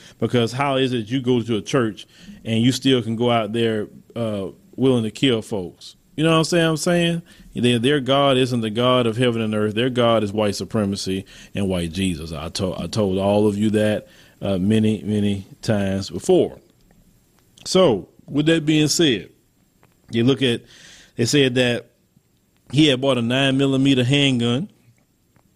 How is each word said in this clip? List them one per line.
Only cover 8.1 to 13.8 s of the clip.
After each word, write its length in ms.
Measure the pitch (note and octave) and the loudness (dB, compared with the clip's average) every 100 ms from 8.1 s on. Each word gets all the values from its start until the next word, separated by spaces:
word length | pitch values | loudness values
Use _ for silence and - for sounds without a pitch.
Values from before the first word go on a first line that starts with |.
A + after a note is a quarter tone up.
| C#3 C#3 B2+ | 2 4 2
isn't 240 | C3 B2 | 2 -2
the 100 | A2 | -4
God 340 | G#2+ B2+ B2+ A#2 | -2 2 2 0
of 100 | A2 | 0
heaven 260 | B2 A2+ | 0 0
and 120 | A2 | -2
earth. 220 | G#2+ G#2+ G#2 | -2 -2 0
Their 160 | C3 | -2
God 320 | B2 A#2 A2+ | 2 2 2
is 100 | G#2 | 0
white 220 | G#2 G#2 G2 | 0 -2 -2
supremacy 680 | G2 A2+ G2+ G2 - F#2+ - - - | -4 -2 -2 -2 -4 -6 -6 -16 -12
and 160 | - G2 | -6 -2
white 220 | F2+ E2+ | -2 -4
Jesus. 420 | E2+ F#2+ D#2 D#2+ | -2 -2 -4 -8
I 160 | D2+ E2 | -10 -10
told, 320 | - F#2+ - | -6 -6 -4
I 60 | E2+ | -6
told 320 | A2+ G2+ F#2+ | -2 0 0
all 280 | G2 G#2 G#2+ | 2 2 2
of 80 | G2+ | 2
you 140 | G#2+ | 0
that, 380 | G#2+ | 2